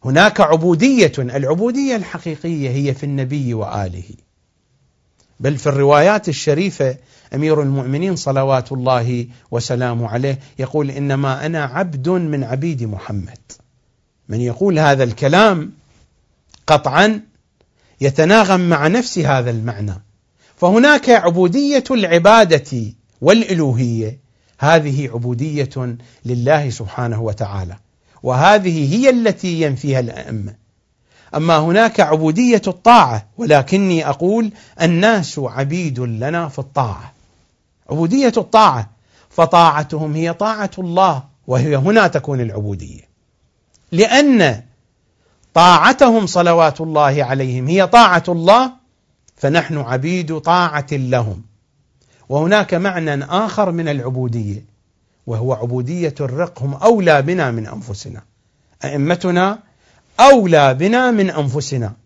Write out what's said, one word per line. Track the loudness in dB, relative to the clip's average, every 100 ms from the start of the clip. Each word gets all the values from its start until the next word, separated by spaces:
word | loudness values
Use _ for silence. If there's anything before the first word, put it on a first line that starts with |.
| 0
هناك | 2 2 4
عبودية، | 2 2 2 2 2 4 2 0
العبودية | -6 -4 -2 -2 -2 -2 -2 -4
الحقيقية | -6 -12 -12 -10 -8 -6 -4
هي | -4 -4
في | -4
النبي | -6 -6 -4 -4 -4
وآله، | -4 -6 -6 -6 -10 -16 -20 _ _ _ _ _ _ _ _ _ _ _ _
بل | -4 -4
في | -4
الروايات | 0 4 4 4 2 -2
الشريفة | -6 -2 -2 -2 -4 -6 -6 _ _ _
أمير | -6 -2 0
المؤمنين | 0 -4 -4 -4 -4 -4
صلوات | -4 -2 0 -2 -2
الله | -6 -2 -2 -2 -6 -8 -14 _
وسلامه | -8 -6 -4 -4 -4 -6
عليه | -4 -4 -6 -12 -12
يقول: | -6 -4 -6
إنما | -6 -4 -4 -4 -4 -6
أنا | -6
عبد | -6 -6 -6 -6 -4
من | -2 -2 -6
عبيد | -6 -6 -6 -6
محمد. | -8 -8 -10 -10 -10 -16 _ -20 _ _ _ _ _ _ _
من | -6
يقول | -4 -2 -2 2
هذا | 2 2
الكلام | 0 -2 0 4 4 2 -6 -14 _ _ _ _ _ _ _ _ 0
قطعا | 0 2 2 2 0 -10 _ _ _ _ _ _ _
يتناغم | -4 2 4 4 4 2 2
مع | 2 2
نفس | 0 -2 -4
هذا | -2 0 -2
المعنى. | -4 -6 -8 -8 -10 _ _ _ _ _ _
فهناك | 2 4 4 4 4
عبودية | 4 4 2 2 2 0 0 0
العبادة | -2 2 2 6 6 6 2 0 -8 -8 -12 _ _
والإلوهية، | 2 4 2 0 0 0 -2 -2 -6 -10 _ _ _ _
هذه | 2 4 2 -4 -4
عبودية | -6 -6 -6 -4 -4 -6 -6 -8 -10 -16 _ -6
لله | -4 2 0 0
سبحانه | -8 -10 -8 -6 -4
وتعالى، | -6 -6 -8 -8 -10 -14 _ _ _ _
وهذه | -4 2 4 4 2 -2 -2
هي | 2 2
التي | 2 0 -2 -6 -2
ينفيها | -2 -2 -2 -2
الأئمة. | -4 -8 -10 -10 -10 -14 _ _ _ _ _ _ _ -6
أما | 0 2
هناك | 2 2 2 2
عبودية | 2 2 0 0 2 2 0
الطاعة، | 0 6 6 6 0 -8 -10
ولكني | 2 2 2 0 2 0 -2
أقول: | -2 -2 -2 -2 -8 -20 -4
الناس | 0 2 2 0 -2 -6
عبيد | -8 -4 -4 -4 -6 -6
لنا | -6 -6 -6 -6 -6
في | -10
الطاعة، | -8 -4 -4 -6 -16 _ _ _ _ _ _ _ _
عبودية | -4 -2 0 0 0
الطاعة، | 0 4 4 2 -6 _ _ _ _
فطاعتهم | 0 2 6 4 2 -4 -6 -6
هي | -4 -4
طاعة | -2 -4 -4 -6 -8
الله، | -6 2 2 0 -8 _ -4
وهي | -2 0 0
هنا | 2 2 2
تكون | 0 -4 -6
العبودية، | -4 -6 -8 -8 -12 -20 _ _ _ _ _ _ _ _ _
لأن | 0 2 4 4 4 4 0 -10 _ _ _ _ _ _ _ _
طاعتهم | 4 6 8 4 4 4 4 0
صلوات | 0 2 4 4 0
الله | -4 0 2 2
عليهم | -2 -2 -2 -4 -2
هي | 0 6
طاعة | 6 6 4 0
الله، | -2 4 4 4 -6 _ _ _ _ _ _
فنحن | 0 0 -2 -6
عبيد | -4 -4 -2 -4 -4 -6
طاعة | 0 2 2 -2 -6
لهم. | -6 -2 -2 -2 -8 -14 _ _ _ _ _ _ _ _
وهناك | -2 0 0 0
معنى | -2 -2 -4 -4 -6
آخر | -4 -4 -4 -2 -2
من | -2 -4
العبودية، | -6 -6 -6 -6 -6 -6 -10 -14 _ _ _ _ _ -10
وهو | -6 -4
عبودية | -4 -4 -6 -6 -6 -6 -6
الرق، | -8 -6 -6 -6
هم | -8
أولى | 0 2 2 2 2
بنا | 2 -2 -2
من | -4 -8
أنفسنا، | -14 -14 -14 -14 -18 _ _ _ _ _ _ -8
أئمتنا | -4 -2 -2 0 0 0 -4 _ _ _ _ _ 4
أولى | 8 8 6 4 4
بنا | 2 0 2 2
من | 2 0
أنفسنا. | -2 -4 -4 -6 -6 -6 -10